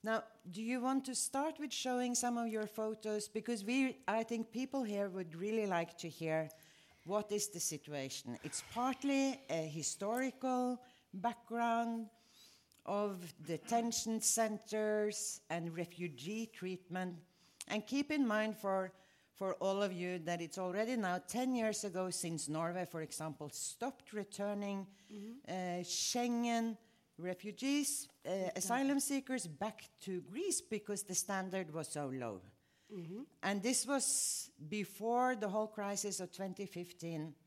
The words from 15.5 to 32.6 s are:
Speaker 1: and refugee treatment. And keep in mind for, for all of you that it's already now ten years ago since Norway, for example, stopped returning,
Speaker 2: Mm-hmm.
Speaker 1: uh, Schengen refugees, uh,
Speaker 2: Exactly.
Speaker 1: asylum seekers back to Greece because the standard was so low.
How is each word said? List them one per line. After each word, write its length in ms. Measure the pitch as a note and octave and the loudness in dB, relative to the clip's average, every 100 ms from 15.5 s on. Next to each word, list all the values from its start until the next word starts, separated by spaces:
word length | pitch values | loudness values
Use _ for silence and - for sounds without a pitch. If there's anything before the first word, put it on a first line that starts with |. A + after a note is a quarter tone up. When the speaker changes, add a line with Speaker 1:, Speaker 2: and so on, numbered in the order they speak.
Speaker 1:
and 260 | E3+ E3+ E3 | -2 -2 -2
refugee 720 | E3+ E3 F3 B2+ D3+ A3 A3 | -4 -2 -6 -4 -4 -4 -4
treatment. 680 | - F#3 F3+ - F3+ F#3 E3+ - _ - _ - | -4 -4 -4 -4 -2 -2 -4 -16 _ -20 _ -4
And 180 | G#3+ | -4
keep 280 | - C#4 C#4+ | 0 0 2
in 120 | D4+ | 4
mind 320 | B3 G#3+ A3 G#3+ | 6 4 2 0
for, 360 | G3 F#3+ F#3 - - _ _ | 2 2 0 -6 -20 _ _
for 200 | - F#3+ | -4 -2
all 280 | - F#3+ G3 | 2 2 4
of 100 | G3+ | 2
you 280 | F3+ F3+ F3+ | 0 -2 -2
that 200 | D#3+ F3 | -2 -2
it's 180 | E3 F#3+ | -2 -2
already 360 | F#3 F#3+ A3+ B3 | -2 2 2 2
now 220 | F#3 F3+ - | 2 0 0
ten 300 | A#3 C4 B3 | 0 2 4
years 260 | A3 G#3 | 2 2
ago 260 | G3+ F3+ F#3 | -2 0 0
since 380 | E3+ E3+ D#3+ C#3+ | 0 -2 -2 0
Norway, 380 | D#3 E3 F3+ F3 | 0 0 0 -2
for 140 | E3 | -4
example, 480 | D#3 - D#3+ C#3 D3 | -6 -4 -6 -6 -8
stopped 600 | - - - B3 C4+ - | -6 -8 -2 -4 -4 -8
returning, 720 | G#3+ G3+ - G3+ G#3 G3+ G3 F#3+ G3 - | -6 -6 -2 -2 0 -2 -4 -6 -14 -14
Speaker 2:
Mm-hmm. 380 | G#3+ G#3 B3+ - F#3 F3+ F3 | -12 -10 -12 -6 -4 -2 -2
Speaker 1:
uh, 20 | |
Schengen 920 | F3 - - A#3+ A#3+ A#3 A#3+ A#3 A3+ G#3+ _ _ _ - | -2 0 2 2 2 2 4 2 2 -2 _ _ _ -6
refugees, 880 | F3 F3+ G#3 - C4+ C#4+ C#4+ - - _ | -4 -4 -6 -2 2 4 2 -2 -6 _
uh, 60 | - | -2
Speaker 2:
Exactly. 220 | F#3+ F#3 - | 0 0 0
Speaker 1:
asylum 420 | F3+ B3 C4+ C#4+ | 2 2 4 4
seekers 460 | - C#4 C4 B3+ F3 | 2 0 0 -2 -2
back 340 | D3 G#3+ - - _ | -4 -4 -6 -18 _
to 180 | G3 F3+ | -4 -4
Greece 400 | - A3 G4 - | -4 -2 0 0
because 420 | - G#3+ G#3 G3+ | -2 -6 -2 -6
the 120 | - F#3 | -2 -2
standard 560 | - F#3+ F#3 F#3+ E3 | 0 -2 0 -2 -2
was 140 | D#3 D3+ | -4 -4
so 180 | D3+ C#3+ | -4 -2
low. 260 | C3 A#2+ F#2+ F#2+ _ | -2 -4 -4 -10 _